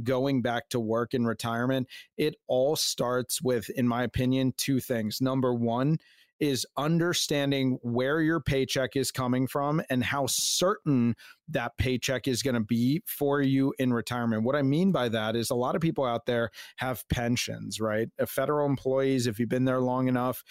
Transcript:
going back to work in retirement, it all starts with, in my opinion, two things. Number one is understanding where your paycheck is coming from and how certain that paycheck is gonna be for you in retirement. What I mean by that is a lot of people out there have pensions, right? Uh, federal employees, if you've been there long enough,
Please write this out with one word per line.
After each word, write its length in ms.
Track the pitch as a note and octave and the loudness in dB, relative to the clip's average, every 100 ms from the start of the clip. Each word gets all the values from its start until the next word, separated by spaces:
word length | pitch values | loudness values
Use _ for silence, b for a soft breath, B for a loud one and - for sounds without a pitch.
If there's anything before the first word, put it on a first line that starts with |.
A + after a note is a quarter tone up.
going 380 | A#2+ B2+ C#3 C3+ | -2 0 2 2
back 280 | A#2 A#2 - | 0 -2 -2
to 100 | B2+ | -2
work 340 | A2 A2+ A#2 | 0 0 0
in 120 | C3 A#2 | 0 0
retirement, 640 | A2 A#2+ A#2 B2+ C3+ B2 B B - | 0 -2 0 0 0 -2 B B -2
it 200 | D3+ - - | -2 -2 -2
all 300 | B2+ C3+ D#3 | 2 2 2
starts 640 | - - A#2+ B2 A#2+ - | -2 -2 -2 -2 -2 -2
with, 280 | B2+ B2 F#2+ | 0 0 -2
in 180 | - B2 | 0 0
my 160 | A#2+ | 2
opinion, 500 | B2 - B2+ C3 C3 - | 0 0 2 2 0 0
two 220 | - C3 | 0 -2
things. 420 | - A#2+ G#2+ - | 0 -2 -2 -2
Number 320 | C3 C3+ B2+ | 0 2 0
one 460 | B2 A#2 A#2 C3+ D#3+ b b b _ | 2 0 2 2 0 b b b _
is 260 | D3 C3 - - | -2 0 -4 -4
understanding 1000 | D3 E3+ E3+ E3+ - D3 C#3 C#3 C3 B2+ | 0 2 2 0 0 0 0 0 0 -2
where 360 | A#2+ A#2+ C3 D#3+ | -2 0 0 0
your 220 | D#3 E3 | 0 0
paycheck 560 | - C#3 C3 C3+ B2+ C3+ | 0 0 0 -2 -2 -2
is 140 | B2+ | -2
coming 360 | - B2+ B2+ C3 | -2 -2 0 0
from 340 | D3 C#3+ D#3 - | -2 0 0 0
and 140 | B2+ | -2
how 220 | A2 C#3 C3 | 0 -2 -2
certain 880 | - - - F3+ G#3 - C3 A#2+ A2+ B B - | -2 -2 0 0 0 2 2 2 0 B B -8
that 300 | D3+ A#2+ - | -4 -4 -2
paycheck 500 | B2+ B2+ - B2+ - | 0 0 -2 -2 -2
is 140 | A#2 | -2
gonna 180 | C3+ A#2+ | 0 0
be 420 | G#2 A#2 B2 D#3 - | 0 2 2 0 -4
for 360 | - C#3+ C#3+ | -2 0 2
you 320 | C#3 C3+ C3+ - | 4 4 2 0
in 140 | C3 | 0
retirement. 500 | A#2 A2 B2 A#2 A2 | 0 -2 -2 0 0
What 120 | A2+ D3 | 2 2
I 60 | |
mean 300 | C3+ D3 G3 | 2 2 2
by 160 | D#3+ B2 | 2 2
that 280 | A2 G#2+ A2+ | 0 0 -2
is 140 | A2+ | -2
a 40 | B2 | -2
lot 200 | B2+ F3 | -2 0
of 60 | |
people 220 | E3 D#3 | 0 0
out 220 | C3 A#2 - | 0 0 0
there 240 | A#2+ A#2 B B - | 0 -2 B B -8
have 300 | B2+ B2+ - | -6 -6 -4
pensions, 720 | - A#2+ B2 - A2 G#2+ G2 | -2 0 0 -2 -8 -10 -4
right? 300 | A2 G#2+ A2+ - | -2 0 -2 -4
Uh, 60 | B2 | -4
federal 400 | - C3+ D3 C#3+ | -2 0 0 0
employees, 600 | C3+ C3 C3 C3+ C3+ A#2+ | 0 0 0 2 2 0
if 140 | G#2+ | -2
you've 80 | A2+ | -2
been 160 | B2+ | 0
there 160 | C3 B2+ | 2 2
long 300 | B2+ B2+ B2+ | 0 0 0
enough, 340 | B2+ B2+ - B | 0 0 -4 B